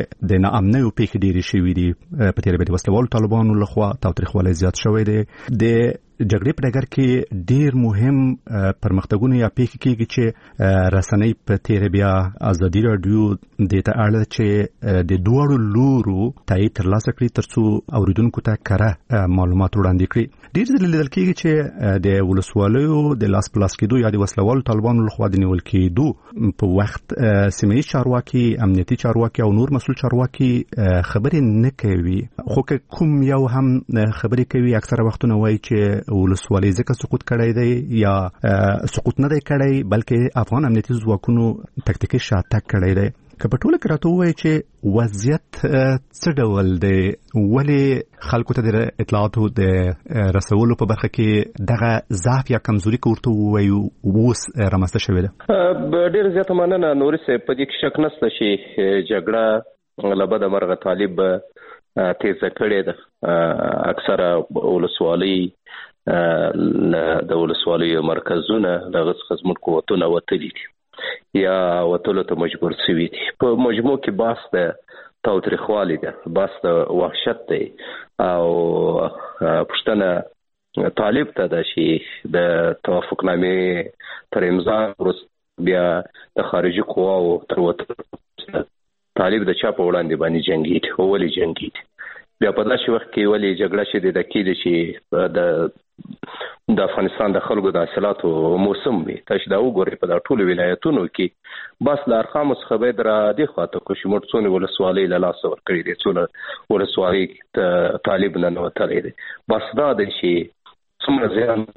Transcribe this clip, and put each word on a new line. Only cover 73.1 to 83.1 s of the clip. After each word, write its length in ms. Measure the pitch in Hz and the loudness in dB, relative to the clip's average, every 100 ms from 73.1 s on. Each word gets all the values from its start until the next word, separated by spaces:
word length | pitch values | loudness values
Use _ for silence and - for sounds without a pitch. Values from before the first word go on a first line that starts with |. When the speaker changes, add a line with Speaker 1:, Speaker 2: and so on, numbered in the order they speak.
| - - - | -6 -10 -2
Speaker 2:
په 60 | 127 | 0
مجموع 500 | 117 123 107 120 135 | 2 2 0 0 0
کې 140 | 135 | -2
بحث 320 | 98 117 117 - | -2 -2 -2 -4
د 200 | 92 85 - - - - _ | -2 -2 -4 -14 -20 -20 _
تاوتریخوالي 720 | 117 95 104 90 - 107 92 78 | -2 0 0 -4 -2 -2 0 -4
ده، 180 | - - - | -6 -12 -6
بحث 240 | 85 95 - | -2 -2 -2
د 20 | 90 85 - | 0 0 0
وحشت 500 | 85 82 - - 117 - | 0 -2 -2 -4 -4 -4
دی 160 | 82 - - - - - - | -4 -4 -10 -18 -18 -14 -4
او، 240 | 92 87 85 85 85 85 82 85 82 - - - | -2 0 0 0 0 0 0 0 -2 -6 -16 -4
آه، 200 | 82 80 | -2 0
پوښتنه 600 | 82 - - 107 95 87 - _ _ _ _ - 92 - | -2 -4 -2 0 0 -2 -6 _ _ _ _ -4 -4 -2
طالب 300 | 107 123 147 - | -2 0 -2 -4
ته 100 | 90 | -4
ده 160 | 85 | -2
چې 380 | 80 - 80 80 - - - | -4 -2 0 -2 -4 -16 -4
د 120 | 87 87 85 82 80 | -2 0 0 0 -2
توافقنامې 1040 | - 90 - | -2 -2 -4